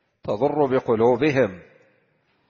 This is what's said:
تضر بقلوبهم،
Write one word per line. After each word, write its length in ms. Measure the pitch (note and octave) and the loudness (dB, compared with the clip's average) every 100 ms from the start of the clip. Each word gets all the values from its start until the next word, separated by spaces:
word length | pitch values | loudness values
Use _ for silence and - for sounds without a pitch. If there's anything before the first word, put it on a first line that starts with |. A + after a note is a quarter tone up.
| _ _ | _ _
تضر 440 | - G#2 C#3+ D3 C3+ | -8 -4 -2 0 0
بقلوبهم، 960 | C3 - A2 A#2 A#2+ D3+ C3 G#2+ F#2 - _ _ _ _ _ _ _ _ | 0 0 2 2 2 0 0 -2 -4 -20 _ _ _ _ _ _ _ _